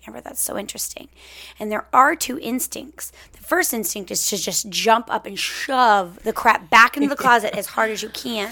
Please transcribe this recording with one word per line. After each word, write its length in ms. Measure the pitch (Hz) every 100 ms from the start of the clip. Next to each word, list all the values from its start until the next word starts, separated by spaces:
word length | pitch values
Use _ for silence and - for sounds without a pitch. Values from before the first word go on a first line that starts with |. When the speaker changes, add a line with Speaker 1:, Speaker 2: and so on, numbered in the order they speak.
| -
Speaker 1:
"Amber, 140 | -
that's 180 | - -
so 160 | - 208
interesting." 520 | - - - - - _ - - - -
And 100 | 214
there 160 | 214 -
are 240 | - 277 320
two 220 | - 254
instincts. 720 | - 254 - - 262 - - - -
The 60 | -
first 320 | - 339 349
instinct 360 | 226 196 214 185
is 160 | 202 -
to 100 | 202
just 320 | 196 170 208
jump 420 | 175 202 226 233
up 140 | - 214
and 120 | 196
shove 840 | - - - 262 240 202 180 175
the 100 | 220
crap 380 | 214 233 214 -
back 260 | 226 240 285
into 120 | 285
the 60 | 285
Speaker 2:
<laughs> 80 |
Speaker 1:
closet 300 | 262 240 208 202
as 100 | 190
hard 240 | - 220
as 120 | 214
you 60 | 214
can 420 | - 247 220 202